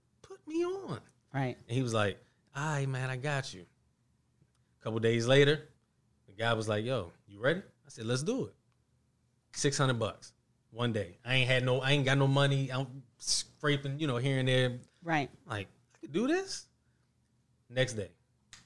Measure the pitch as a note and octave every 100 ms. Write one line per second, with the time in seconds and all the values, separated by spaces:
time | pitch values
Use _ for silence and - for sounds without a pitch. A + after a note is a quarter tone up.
0 | _ _ - F#4+ - D#4+ F4 G4 E4+ A2+
1 | - _ _ C#3 C3 A#2 - A#2+ B2 A2+
2 | G2+ F#2 _ _ _ C#3 D#3 C#3+ C3+ B2+
3 | C3 B2+ D3 C#3+ - F#2 E2+ _ _ _
4 | _ _ _ _ _ _ _ _ A2+ A2+
5 | A2+ A#2 A#2 C#3 C#3+ D3+ - _ _ _
6 | _ _ _ G2 A2+ A2+ G#2+ G#2+ A2+ C3
7 | E2+ - - G2 B2+ F3 - _ - -
8 | A2+ B2+ D#3+ B3+ A#2 - _ _ _ _
9 | _ _ _ _ _ - D3 C#3 C3+ A#2
10 | G#2 - - _ _ _ _ A2+ A#2+ A2
11 | F2 F2+ A#2+ C3 B2+ B2+ B2+ B2+ C3 D3
12 | C3 C#3 C3+ C#3 C#3 C#3 C3 B2+ C3+ C3+
13 | - _ - - - _ D3 C#3+ C#3 C#3
14 | D#3 A#2+ C3+ C3+ C3 B2+ B2+ B2 - _
15 | E3 D#3 C3+ - - G#2+ G2 _ _ _
16 | - D3+ B3+ F4 F#4+ - - _ _ _
17 | _ _ _ _ _ _ _ B2 B2+ A2
18 | F2+ - _ _ _ -